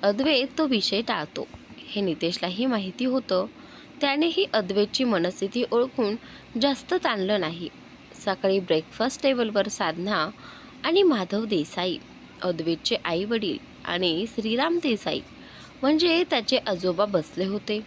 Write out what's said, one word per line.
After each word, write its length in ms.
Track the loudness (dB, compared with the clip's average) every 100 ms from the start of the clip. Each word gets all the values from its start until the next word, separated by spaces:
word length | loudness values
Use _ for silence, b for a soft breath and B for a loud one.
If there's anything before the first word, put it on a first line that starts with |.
अद्वैत 440 | 2 2 2 2 0 0
तो 80 | 2
विषय 360 | 2 2 -2
टाळतो 460 | -2 -4 -4 -8 -10 -12 -20 -20 -10
हे 100 | -4
नितेशलाही 640 | -2 0 -2 -2 -4 -2 0
माहिती 400 | 0 -2 -2 0
होतं. 400 | 0 0 -2 -2 -8 B B B -4
त्यानेही 440 | 0 2 2 2 0
अद्वैतची 500 | 0 0 2 2 2
मनस्थिती 600 | 2 2 2 0 -4 -2 0
ओळखून 440 | 2 0 0 0 -2 B B B 0
जास्त 320 | 0 0 -2 0
ताणलं 360 | 0 0 0 0
नाही. 300 | 0 -4 -10 -12 -20 -20 -20 -8 -4
सकाळी 340 | 0 2 2
ब्रेकफास्ट 640 | 2 0 0 -2 -2 0
टेबलवर 440 | 0 2 2 0 0
साधना 600 | 0 -2 -2 -2 0 -2 -4 B B B B
आणि 200 | 0 4
माधव 420 | 6 4 0 -2 0
देसाई, 520 | 0 0 -2 -2 -4 -10 -20 -20 -6
अद्वैतचे 540 | -4 -2 -2 -2 0 -2 0
आई-वडील 520 | -2 0 0 0 -4 -8 -14 -4
आणि 400 | 0 2 0 -2
श्रीराम 520 | -4 -2 0 2 0
देसाई 360 | 0 0 0 -4 -6 -20 B B B B
म्हणजे 420 | 2 4 4 4 2
त्याचे 280 | 0 2 0
आजोबा 480 | 2 0 0 2 2
बसले 400 | 2 -2 -4 -2
होते. 340 | -4 -4 -6